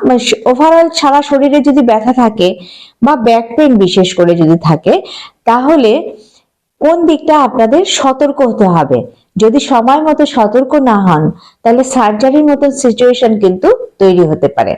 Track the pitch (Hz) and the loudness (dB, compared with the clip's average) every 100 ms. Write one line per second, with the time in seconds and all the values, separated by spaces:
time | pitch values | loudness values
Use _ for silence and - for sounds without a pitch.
0 | - 254 - - - 254 311 330 330 330 | 2 0 0 -2 -2 0 2 4 2 0
1 | 294 277 285 277 277 285 285 277 240 220 | 0 0 0 0 2 2 2 2 2 0
2 | 214 254 233 220 180 185 - - - _ | 0 0 0 0 -2 -2 -14 -20 -20 _
3 | 240 294 226 226 233 233 - 233 190 196 | -2 0 0 0 -2 0 2 2 2 2
4 | 180 175 175 170 156 170 160 160 - 339 | -2 0 0 2 2 0 0 -2 0 -2
5 | - - - _ - 233 262 320 226 254 | -4 -18 -20 _ -2 0 2 2 2 0
6 | - - _ _ _ _ _ _ 294 339 | -4 -16 _ _ _ _ _ _ -2 0
7 | 330 311 311 302 262 254 220 294 370 - | 0 0 0 0 0 0 0 2 0 -2
8 | 277 262 294 277 262 214 196 170 147 190 | -2 -2 -2 0 -2 0 0 0 0 -2
9 | - _ _ - 220 254 - 247 233 285 | -4 _ _ 0 0 0 0 -2 0 0
10 | 311 302 294 - 208 233 262 302 262 208 | 0 0 0 0 0 0 0 0 0 0
11 | 190 156 156 - - _ 226 240 262 254 | 0 0 -2 -6 -20 _ -2 0 0 0
12 | 214 214 269 285 302 285 277 269 254 226 | -2 0 0 2 0 0 -2 0 -2 0
13 | 247 247 240 214 190 185 320 508 - _ | 0 2 0 2 0 0 0 -2 -4 _
14 | 196 180 165 151 143 - 101 | 2 2 0 0 -4 -2 -4